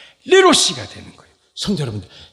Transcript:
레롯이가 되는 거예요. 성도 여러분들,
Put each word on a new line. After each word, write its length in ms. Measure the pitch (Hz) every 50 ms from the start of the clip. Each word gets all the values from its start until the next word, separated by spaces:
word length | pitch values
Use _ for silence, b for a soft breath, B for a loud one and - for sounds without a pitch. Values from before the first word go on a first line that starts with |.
| B B B B _
레롯이가 640 | 247 349 392 381 359 269 - - 220 165 120 101 -
되는 280 | - - - - -
거예요. 180 | - _ _ _ _ _ _ _
성도 260 | - - - 202 160
여러분들, 280 | 143 117 104 104 90 B B B B B